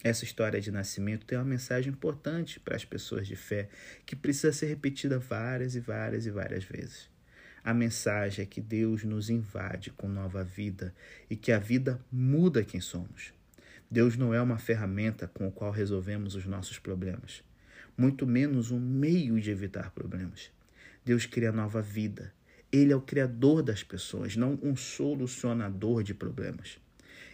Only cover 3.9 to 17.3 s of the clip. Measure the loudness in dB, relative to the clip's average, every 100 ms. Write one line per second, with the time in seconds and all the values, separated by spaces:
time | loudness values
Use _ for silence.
3.9 | -18 -14 -6 -2 2 2 2 -2 -2 -2
4.9 | -2 0 0 -2 -4 -2 -2 -2 -4 -4
5.9 | -4 -2 -2 -2 -4 -4 -4 -6 -8 -10
6.9 | -12 -20 _ _ -20 -20 -8 0 2 2
7.9 | 0 0 0 0 -2 -6 -6 -4 0 2
8.9 | 0 0 -2 0 -2 -2 -6 -6 -6 -10
9.9 | -8 -6 -4 -4 -4 -6 -6 -6 -6 -8
10.9 | -10 -18 -16 -8 -2 4 4 4 2 2
11.9 | -2 -4 2 4 6 6 6 2 -2 -6
12.9 | -6 -8 -12 -16 -18 _ -20 -20 -20 0
13.9 | 6 6 6 4 4 2 0 0 0 0
14.9 | 0 0 -2 -6 -4 -4 -2 -2 0 0
15.9 | 0 -2 -4 -4 -6 -6 -6 -8 -10 -6
16.9 | -4 -4 -6 -10